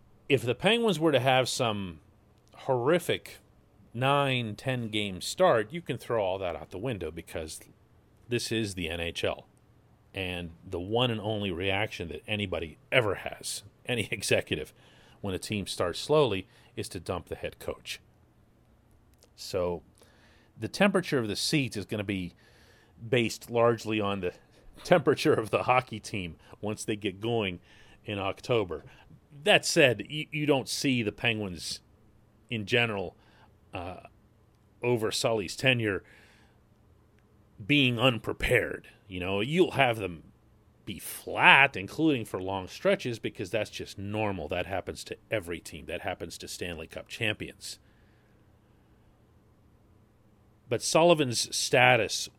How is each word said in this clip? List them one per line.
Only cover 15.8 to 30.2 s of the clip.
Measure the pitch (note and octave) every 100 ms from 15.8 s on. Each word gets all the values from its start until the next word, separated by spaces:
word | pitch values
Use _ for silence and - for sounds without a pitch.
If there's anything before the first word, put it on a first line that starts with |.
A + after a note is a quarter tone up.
| F2+ E2
slowly, | - D3+ B2+ F#2+ - _ _ -
is | G2+
to | F#2+
dump | E2+ F2+ -
the |
head | E2 D2+ -
coach. | - - - - _ _ _ _ _ _ _ _ _ _ _ _ _
So | - - F#2+ F2+ E2+ - _ _ _ _ _ _ -
the | A2
temperature | - G3+ F#3+ - C3+
of | A2
the |
seats | F#2+ - D#3 A#2+ G#2
is |
gonna | F2+ G#2+
be | G2+ F#2+ F2 - - - - - _ - A#2
based | B2 A2 - -
largely | A#2 A#2 A2+ A2 A2
on | G2+ G2+
the | F2 - _ _
<laughs> | - -
temperature | - F3+ D3 C3 D#3
of | A#2 G#2+
the | G#2
hockey | B2 B2+ - G#2+
team | - G2+ F2 D#2 - -
once | G#2 G#2
they | -
get | G#2+ G2+ F#2+
going | A2+ A#2 G2 F2 - - - -
in | - G2+
October. | G2 - - A#2+ F#2 D2+ - - - - _ C#3+
That | F3 F3+ -
said, | E3+ C3+ G#2 -
you, | D3+